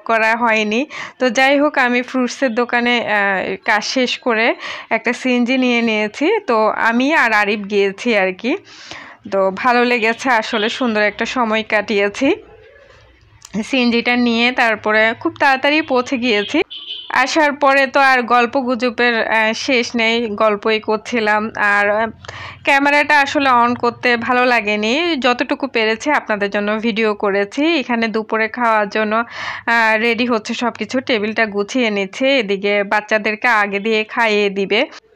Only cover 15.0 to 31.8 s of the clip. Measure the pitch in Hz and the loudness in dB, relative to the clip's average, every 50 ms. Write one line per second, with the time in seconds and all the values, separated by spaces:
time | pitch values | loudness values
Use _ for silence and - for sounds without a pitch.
15 | 220 226 233 - - 330 330 - 311 277 269 262 285 285 294 311 311 - 262 247 | 2 2 0 -2 -4 -6 -2 0 2 2 2 2 2 2 2 2 0 0 0 0
16 | 247 - 285 240 240 254 214 208 202 - - 311 - - - - - - - - | 0 -2 -4 -2 0 0 0 0 0 0 0 -2 -2 -2 -6 -14 -14 -14 -14 -14
17 | - - - - 254 269 - 320 302 285 277 294 285 277 277 277 269 262 269 277 | -10 -4 0 0 0 2 2 2 2 2 2 2 2 4 4 4 2 2 2 4
18 | 269 269 262 247 240 214 240 247 233 233 233 277 254 240 254 214 247 247 226 247 | 4 4 4 2 2 2 2 2 2 2 0 -2 -2 -2 -2 -2 -2 -2 0 0
19 | 240 240 233 226 - - 220 220 220 220 233 - - - 269 233 240 - - 233 | 0 0 2 0 0 0 2 2 2 2 0 -2 -2 0 0 0 0 -2 -2 -2
20 | 220 226 226 233 240 214 202 208 220 220 208 208 - 220 220 220 214 - 214 214 | 0 0 0 0 -2 -4 -2 0 2 2 2 2 0 0 0 0 0 -2 -4 -4
21 | 214 - 247 233 214 208 214 214 214 220 - - 208 202 202 202 202 208 208 214 | -4 -4 -2 -2 0 2 0 0 0 -4 -4 -2 0 2 2 2 2 2 0 0
22 | 226 220 - - - - - - - - - - - 311 285 277 277 285 285 294 | -2 -2 -6 -10 -16 -18 -16 -16 -16 -16 -18 -6 0 2 2 4 4 4 4 2
23 | 294 294 302 294 277 277 - 302 277 269 247 240 233 240 247 240 - 233 233 - | 4 4 4 2 2 2 0 0 2 4 4 4 4 2 0 0 -2 -4 -4 -2
24 | - 247 240 233 233 240 254 247 247 254 240 226 208 208 208 208 214 220 247 302 | 0 0 0 0 0 0 2 2 2 2 2 2 0 0 -2 -2 0 0 0 0
25 | 349 349 330 262 240 254 247 - 285 - 294 - 285 254 - 233 220 220 226 220 | 0 -2 -2 0 0 0 0 0 -2 -4 -4 -4 -4 -4 -2 0 0 0 0 -2
26 | - 294 294 240 - - 214 202 202 202 202 208 208 208 214 220 208 233 208 220 | -2 0 0 0 0 -2 -2 -2 -2 -2 -2 -2 -2 -2 -2 -2 -2 -2 0 0
27 | 226 214 208 208 214 202 190 202 202 202 - 277 294 330 339 294 240 - 240 226 | 0 0 0 0 -2 0 0 0 -2 -2 -2 -2 0 0 0 0 -2 -2 -2 -2
28 | 226 226 208 220 214 - 226 220 220 214 - 247 240 226 220 214 208 202 - 214 | -2 -2 -2 -4 -4 -2 -2 -2 -2 -2 -2 -2 0 2 2 2 0 0 -2 -2
29 | 220 208 220 226 233 - - - - - - - - - 233 233 226 220 220 214 | -2 0 0 -2 -2 -4 -8 -10 -10 -10 -10 -8 -2 0 2 4 4 4 2 2
30 | 220 240 233 214 247 240 247 214 220 - 233 - 247 233 226 - 220 - - 262 | 2 0 0 0 0 0 0 -2 -2 -6 -6 -4 -4 -4 -4 -6 -8 -4 -4 -4
31 | 262 - 262 208 202 220 214 233 226 214 196 202 208 202 - 262 | -2 0 -2 -2 -2 -2 -2 -2 -2 -2 -2 -4 -4 -2 -2 0